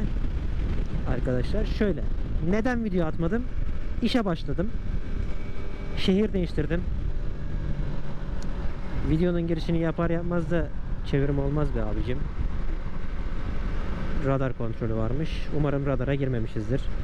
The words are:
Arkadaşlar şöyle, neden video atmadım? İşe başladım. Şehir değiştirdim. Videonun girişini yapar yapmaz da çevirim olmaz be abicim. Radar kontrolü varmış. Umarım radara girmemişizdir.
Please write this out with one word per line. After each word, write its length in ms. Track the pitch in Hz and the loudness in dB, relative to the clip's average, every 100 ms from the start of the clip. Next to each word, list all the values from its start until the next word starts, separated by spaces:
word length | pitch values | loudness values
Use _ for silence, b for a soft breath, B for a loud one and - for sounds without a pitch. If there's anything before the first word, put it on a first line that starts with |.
| 220 - - - - - - - - - - | 0 0 0 0 0 0 0 0 0 0 0
Arkadaşlar 520 | 120 131 127 120 208 214 | 0 0 0 0 0 0
şöyle, 360 | - 208 143 - - - - 156 | 0 0 0 0 0 0 0 2
neden 340 | 208 247 240 | 2 2 0
video 220 | 220 180 156 | 0 0 0
atmadım? 380 | 160 165 233 254 - - - - - | 0 0 0 0 0 0 0 0 0
İşe 240 | 233 247 196 | 2 2 2
başladım. 440 | 165 147 - - - - - - - - - - - - - - - | 0 0 0 0 0 0 0 0 0 0 0 0 0 -2 -2 -2 0
Şehir 360 | - 190 214 | 2 2 2
değiştirdim. 480 | 190 170 - 147 175 - - - - - - - - - - - - - - - - - - - - - - - | 0 0 -2 0 0 0 -2 0 0 -2 -2 -2 -2 -2 -2 0 0 0 0 -2 -2 -2 0 -2 -2 -2 0 2
Videonun 380 | 160 180 175 165 | 2 2 2 0
girişini 320 | 160 160 165 | -2 0 0
yapar 300 | 165 160 170 | 0 0 0
yapmaz 420 | 170 170 175 165 | 0 0 0 0
da 160 | 170 147 - - - - | 0 0 -2 -2 -4 0
çevirim 340 | 143 139 143 | 2 2 2
olmaz 280 | 143 147 143 113 | 0 0 0 0
be 80 | |
abicim. 340 | 107 110 120 - - - - - - - - - - - - - - - - - - - - - 139 | 0 0 0 0 0 0 0 0 0 0 -2 -2 0 0 -2 -2 0 0 0 0 0 -2 0 0 2
Radar 280 | 135 131 113 | 2 0 0
kontrolü 380 | 113 - 110 113 | -2 -2 0 0
varmış. 340 | - 139 160 - - 147 | 2 0 0 0 0 2
Umarım 280 | 147 143 143 | 2 0 0
radara 300 | 127 123 139 | 0 0 0
girmemişizdir. 680 | 135 120 113 113 107 135 - - | 0 0 0 -2 0 0 2 0